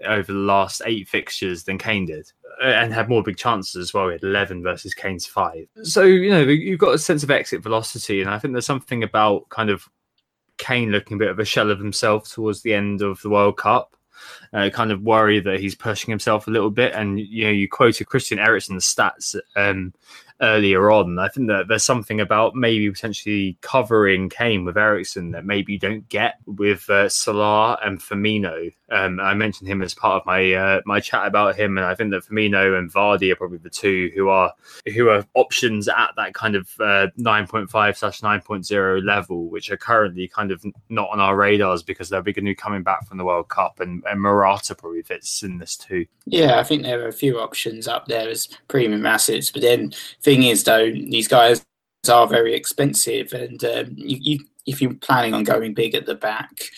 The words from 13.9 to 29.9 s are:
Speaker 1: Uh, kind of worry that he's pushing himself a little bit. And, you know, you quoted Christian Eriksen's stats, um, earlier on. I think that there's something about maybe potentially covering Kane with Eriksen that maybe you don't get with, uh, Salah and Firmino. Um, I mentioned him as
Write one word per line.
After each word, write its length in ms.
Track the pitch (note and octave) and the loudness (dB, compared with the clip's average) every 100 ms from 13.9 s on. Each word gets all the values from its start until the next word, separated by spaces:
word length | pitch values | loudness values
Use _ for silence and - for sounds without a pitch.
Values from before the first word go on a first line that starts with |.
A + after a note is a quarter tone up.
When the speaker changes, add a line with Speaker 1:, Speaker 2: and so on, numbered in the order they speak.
| _ _ - - - - | _ _ -20 -20 -20 -8
Speaker 1:
Uh, 160 | G#2+ G2+ | -2 -2
kind 220 | A#2 A2+ | 0 -2
of 100 | G2 | -2
worry 380 | G#2+ A2 G#2+ G#2+ | 2 4 4 2
that 200 | G2 F#2+ | 0 -2
he's 140 | G2 | -4
pushing 380 | F#2 A#2 G2+ - | -6 -6 -6 -6
himself 340 | G#2+ - G#2+ G#2+ | -4 0 0 0
a 60 | |
little 180 | A2+ G#2 | 0 0
bit. 240 | G#2 A#2+ | 0 0
And, 260 | G#2+ G#2 G2 | 0 -4 -4
you 260 | G#2 A2 G#2+ | -6 -4 0
know, 60 | |
you 160 | G#2 G2 | 0 0
quoted 380 | - B2 - - | 2 2 2 -2
Christian 320 | C3 - G#2 | -4 -2 0
Eriksen's 460 | G#2+ A2 - F#2 | 2 2 -2 -4
stats, 520 | - - G#2 - - G2+ - G2+ | -2 0 0 -2 -8 -8 -6 -2
um, 380 | G2+ F#2+ F#2 - _ - - - | 0 0 -4 -10 _ -20 -18 -2
earlier 500 | A2+ G#2+ G2 F#2 G#2 | 2 4 4 6 6
on. 280 | G#2+ F2+ F2 | 6 4 0
I 80 | G2 | -4
think 180 | C3+ A#2 | -2 -2
that 180 | G2 F#2 | 0 0
there's 160 | A2 | 0
something 360 | - B2 G#2+ G#2+ | 0 0 -2 -2
about 360 | G2 G#2+ A2 B2+ | 0 2 2 2
maybe 340 | A#2+ A2+ G#2 | 0 2 0
potentially 680 | G2 A2+ G2+ G#2 G#2 G2 F2 | -4 -8 -8 -4 -2 -2 -6
covering 640 | - C3+ A2+ A2 G2 F#2+ F#2 | -2 0 4 4 4 4 0
Kane 380 | - A#2+ G2+ F2 | -2 -2 0 -2
with 120 | F#2 | 0
Eriksen 540 | G#2+ G2+ F#2 G2 F2 | 2 0 -2 -8 -8
that 140 | E2 F#2+ | -8 -4
maybe 280 | G2+ G2+ | -4 -2
you 60 | G2+ | -4
don't 280 | G2 A2 - | -4 -6 -6
get 260 | G#2 A2+ - - | -2 -2 -4 -14
with, 440 | G2+ G#2 G2 - | -2 0 0 2
uh, 200 | G2+ G2+ | 2 2
Salah 680 | - - G#2 G#2 G#2+ A2+ - | 0 -2 0 2 4 2 0
and 160 | G#2+ F#2+ | -4 -6
Firmino. 760 | - G2+ G#2+ G#2+ F#2 D#2+ E2 - - | -6 -2 0 0 -2 -6 -10 -12 -6
Um, 300 | G#2+ F#2+ F2+ | -2 -2 -2
I 160 | G2 G2+ | -2 0
mentioned 340 | G#2+ - F#2+ | -2 -4 -6
him 120 | G2 | -6
as 100 | F2+ | -6